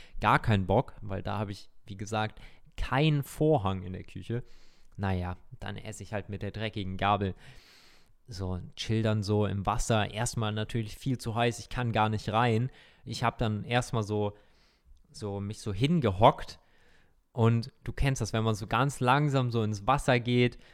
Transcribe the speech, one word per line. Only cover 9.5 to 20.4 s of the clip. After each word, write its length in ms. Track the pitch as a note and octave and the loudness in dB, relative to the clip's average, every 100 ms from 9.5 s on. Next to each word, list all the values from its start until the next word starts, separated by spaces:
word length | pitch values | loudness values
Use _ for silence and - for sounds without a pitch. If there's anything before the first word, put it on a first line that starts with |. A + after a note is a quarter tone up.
| G2+ G2 | 0 0
Wasser. 460 | G#2 - A2 F#2+ | 0 2 2 0
Erstmal 420 | G2+ A#2+ - G#2+ | -2 -4 -2 -2
natürlich 440 | G#2+ G#2+ A#2 G#2 - | -2 -4 -4 -6 -6
viel 200 | C3+ B2 | -4 -4
zu 180 | A#2+ A2 | -2 0
heiß, 240 | A#2+ A2+ | 0 0
ich 100 | - | -6
kann 220 | - A#2+ | -4 0
gar 180 | A2 G#2+ | 2 2
nicht 220 | G#2+ - | 2 0
rein. 380 | A2 A#2+ A2 B2+ - - _ - | 2 4 4 0 -6 -20 _ -10
Ich 180 | A2+ | -2
hab 140 | A#2 - | -2 0
dann 260 | A2+ G#2+ A2+ | 0 -2 0
erstmal 380 | B2 - A#2 | 0 0 -2
so, 340 | G#2 G#2+ G#2 - _ _ _ _ _ - _ | 0 0 -2 -4 _ _ _ _ _ -20 _
so 280 | - G#2+ G2+ | -10 -6 -6
mich 200 | G2+ G#2+ | -6 -8
so 140 | - | -6
hingehockt. 840 | F#2+ C#3+ E3+ A2+ F#2 B2 - - - _ _ - - _ _ _ | 0 2 2 2 6 6 6 -2 -14 _ _ -20 -20 _ _ _
Und 380 | - A2+ A#2 - - | 2 4 2 -2 -10
du 100 | - | -8
kennst 280 | - C3+ C3 | 0 0 0
das, 120 | G#2+ | -2
wenn 100 | A2+ | 0
man 120 | A2 G#2 | 0 -2
so 120 | G#2 | 0
ganz 320 | A2+ C#3 - | 0 0 2
langsam 520 | B2 C#3 D3+ C3+ B2 | 4 4 4 2 2
so 120 | A#2 | 0
ins 240 | G#2+ G#2 G2 | 0 -2 0
Wasser 320 | C#3 - B2 | 2 4 2
geht. 380 | A#2 B2 | 4 4